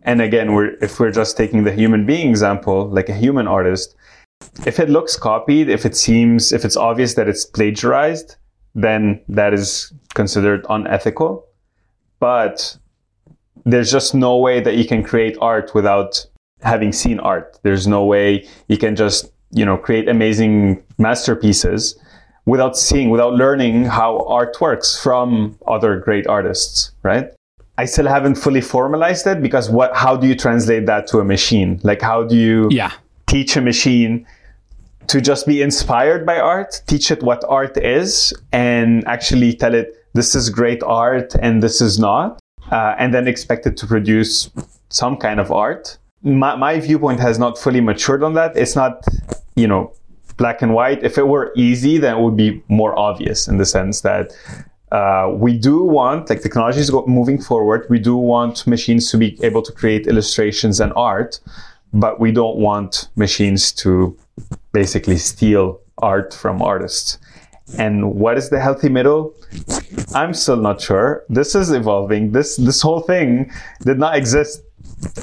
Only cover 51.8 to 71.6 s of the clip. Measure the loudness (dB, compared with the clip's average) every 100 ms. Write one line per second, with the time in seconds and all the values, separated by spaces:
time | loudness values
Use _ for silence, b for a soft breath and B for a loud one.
51.8 | 2 2 2 2 2 2 2 0 0 2
52.8 | 2 2 0 -2 -4 -4 -2 0 0 0
53.8 | -2 -2 -2 -2 -4 B B B B _
54.8 | -4 -2 2 2 0 0 0 2 2 2
55.8 | 4 2 2 -2 -4 -4 -2 0 0 0
56.8 | 0 0 2 2 2 0 0 0 2 0
57.8 | 2 0 2 0 2 0 0 -4 -2 -2
58.8 | 2 0 2 0 0 0 0 0 -4 -4
59.8 | 0 0 0 0 0 -2 -2 0 0 0
60.8 | 0 0 0 -2 -6 -10 B B B B
61.8 | -4 0 0 0 0 2 0 0 0 0
62.8 | -4 -8 -8 -2 -2 0 0 0 -2 -2
63.8 | 0 2 0 -4 _ -20 -16 -16 -4 -2
64.8 | 0 -2 0 -2 -2 -2 2 2 2 -4
65.8 | _ -4 -2 -2 -4 -6 -6 -2 -2 -2
66.8 | -4 -8 -8 -10 b b b b -14 -4
67.8 | -2 0 -2 0 0 0 -2 -2 0 0
68.8 | 0 2 2 2 -2 -12 B B -8 -10
69.8 | -8 -12 -6 -4 -4 -4 0 0 0 -2
70.8 | -2 0 0 -2 -2 -2 0 0